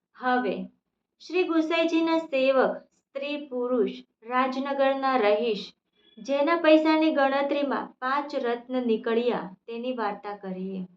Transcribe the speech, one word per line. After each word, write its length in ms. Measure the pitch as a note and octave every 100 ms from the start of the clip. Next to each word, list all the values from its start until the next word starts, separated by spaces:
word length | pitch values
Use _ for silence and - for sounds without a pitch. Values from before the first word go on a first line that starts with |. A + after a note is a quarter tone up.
| _ -
હવે 480 | B3+ B3+ G3+ F#3 F#3+ _ _ _ _ _ -
શ્રી 160 | E4+
ગુસાઈજીના 760 | F4+ E4 D#4+ E4 E4 D#4+ E4 E4
સેવક, 580 | D#4+ C4+ C4 C4 G3+ -
સ્ત્રી 720 | - _ _ C#4 C#4+ D4 C#4
પુરુષ, 440 | B3 B3 B3+ F#3+ - - _
રાજનગરના 920 | A3 B3+ C4 C4+ C#4 C#4 C4+ C#4 C4+ C4
રહીશ, 560 | G#3 G#3 A#3 G3 F#3 _ _ _ _ -
જેના 380 | G#3 C#4 D4+ E4+
પૈસાની 540 | D#4+ D#4 D#4+ D#4 D#4
ગણતરીમાં 760 | C#4+ C4+ C4+ C#4+ C#4+ C#4 G#3+ -
પાંચ 480 | - B3+ C#4+ D4
રત્ન 520 | C#4 A#3+ A#3+ - B3+ A#3+
નીકળ્યા, 720 | A3 A#3 A3+ A#3+ G3 F#3 - -
તેની 260 | A#3 B3+
વાર્તા 440 | B3 G#3 G#3 G#3 G3+
કરીએ. 500 | F#3+ F#3 F#3+ F#3+ F3+